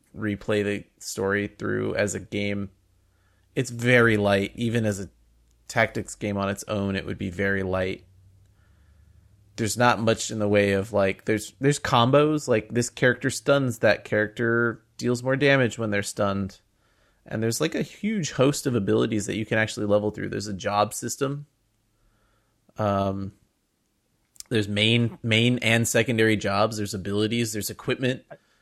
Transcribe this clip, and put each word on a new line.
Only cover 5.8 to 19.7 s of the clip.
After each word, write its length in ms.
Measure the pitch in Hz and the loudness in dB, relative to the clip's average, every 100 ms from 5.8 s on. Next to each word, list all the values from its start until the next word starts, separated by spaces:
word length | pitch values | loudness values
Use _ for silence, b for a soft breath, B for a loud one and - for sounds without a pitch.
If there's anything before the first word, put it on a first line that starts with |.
| 110 113 - | 0 -2 -8
game 220 | - 104 101 | -8 -4 -2
on 120 | 98 | -2
its 160 | 95 - | -4 -4
own, 280 | 104 98 95 | -4 -2 -4
it 80 | 98 | -6
would 120 | 98 | -6
be 120 | 98 | -6
very 320 | 87 98 98 | -2 0 0
light. 420 | 95 92 92 98 - _ _ _ _ _ _ _ _ _ _ _ _ _ _ - | -2 -2 -2 -6 -14 _ _ _ _ _ _ _ _ _ _ _ _ _ _ -4
There's 200 | 110 113 | -4 2
not 200 | 120 101 | 2 4
much 300 | 113 110 - | 2 0 -2
in 80 | 113 | -2
the 100 | 104 | 2
way 240 | 104 101 | 4 4
of, 200 | 98 101 | 2 0
like, 320 | 104 98 - | 2 2 0
there's, 300 | - 110 - - | -2 -4 -4 -2
there's 200 | 135 143 | 0 0
combos, 640 | - 123 120 143 151 151 131 | 2 4 6 4 4 0 0
like, 220 | 113 - | 0 0
this 200 | 117 120 | -2 -2
character 400 | - 127 120 135 | 2 2 2 -4
stuns, 480 | - - 139 127 107 | -4 0 2 2 2
that 260 | 110 - | 2 2
character 800 | - 107 104 - 117 117 117 110 _ - | 0 0 0 -2 0 2 0 -2 _ -6
deals 240 | 120 120 | -2 -2
more 140 | 127 135 | -2 2
damage 420 | 143 139 120 113 | 4 4 2 0
when 120 | 110 | -2
they're 120 | 101 | -2
stunned. 580 | 98 - 101 98 95 - _ _ _ _ _ _ - | -4 -2 -2 0 -4 -8 _ _ _ _ _ _ -8
And 160 | 110 | -2
there's, 180 | 113 113 | -2 0
like, 140 | 160 | -2
a 80 | - | -2
huge 500 | - - 208 214 147 | -6 -4 -4 -2 -4
host 340 | - 135 - 139 | 2 2 2 -2
of 80 | |
abilities 520 | 120 98 110 123 110 98 | -2 2 2 2 -2 -2
that 100 | 101 | -6
you 100 | 107 | -2
can 120 | 110 | 0
actually 280 | 107 | 0